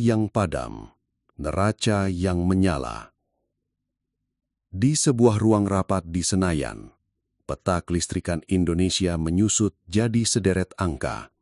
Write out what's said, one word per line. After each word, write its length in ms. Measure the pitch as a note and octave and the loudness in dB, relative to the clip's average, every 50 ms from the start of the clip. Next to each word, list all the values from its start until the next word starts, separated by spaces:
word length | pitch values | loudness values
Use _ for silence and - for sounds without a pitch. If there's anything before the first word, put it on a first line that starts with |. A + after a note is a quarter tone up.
| A#2 | 4
yang 240 | A#2 A2+ G#2+ A2 | 2 2 2 0
padam, 640 | G2 - A2 G2+ E2+ C#2+ C2+ B1 A1+ G#1+ A1 G#1 G#1 _ _ _ _ _ _ _ _ _ - | 0 0 0 0 0 -2 -6 -8 -8 -12 -14 -16 -18 _ _ _ _ _ _ _ _ _ -8
neraca 720 | C#2+ D2+ D2+ F2 G2 G#2+ G#2+ - - A2+ G#2+ G2+ G2 G2 | -6 -4 0 0 0 0 0 0 0 0 2 2 0 0
yang 320 | F#2 F2 F2+ F#2+ F2+ F2 F2 | -2 -2 -2 0 0 0 2
menyala. 720 | F2+ F#2+ F#2+ F#2+ F#2+ E2 C#2 B1+ A#1 A1 A1 A1+ - _ _ _ _ _ _ _ _ _ _ _ _ _ _ _ _ _ _ _ _ _ _ _ _ _ _ _ _ _ _ _ | 2 4 4 4 2 2 0 -4 -8 -10 -12 -14 -16 _ _ _ _ _ _ _ _ _ _ _ _ _ _ _ _ _ _ _ _ _ _ _ _ _ _ _ _ _ _ _
Di 240 | _ - F#2 A2 C#3 | _ -4 0 2 2
sebuah 480 | D#3 D3 - D#3 C3 A#2 A#2+ A#2+ G#2 G#2 | 2 2 2 2 4 6 4 4 4 4
ruang 240 | G#2 A2 A2 G#2 G2+ | 4 4 4 4 2
rapat 400 | G2 G2 F#2+ F#2 - G2 F#2+ E2+ | 2 0 0 0 0 -2 -2 -2
di 160 | E2+ E2 F2+ | -4 -4 -4
Senayan, 720 | E2+ - - F#2 F#2+ F2+ E2+ D2 C2 A1 G#1+ G#1 G#1 - - _ _ _ _ _ _ _ _ _ _ | -2 0 0 2 2 2 0 -2 -4 -6 -8 -12 -16 -20 -20 _ _ _ _ _ _ _ _ _ _
peta 320 | - D2 - _ - F#2 F2 | -10 -10 -6 _ -2 -2 -2
kelistrikan 640 | - - F2 E2+ D#2 - - F#2 - - E2+ D#2+ - - | -2 -2 -2 -2 -2 -4 -6 -6 -4 -4 -6 -6 -4 -2
Indonesia 640 | F#2+ F#2 F2 E2 E2+ E2+ F#2 F#2 - - F#2 F2+ E2+ | 0 0 0 0 0 0 0 0 0 0 -2 -2 -2
menyusut 560 | E2 D#2+ D#2+ E2+ F2+ G#2+ G#2+ - - A2 G2 - _ _ | -2 -2 0 0 2 2 2 2 0 0 -2 -2 _ _
jadi 400 | - E2+ G#2 A2+ A#2+ A2 A#2 A2+ | -2 0 0 0 2 0 0 0
sederet 480 | - - A#2 F#2+ F#2+ F2+ F2+ F2+ - - | 0 -2 0 0 2 0 0 -2 -4 -4
angka. 560 | - G2 F2 C#2+ C2 - C2 A1 G#1+ - - _ _ | -4 -4 -4 -2 -4 -6 -6 -6 -8 -12 -14 _ _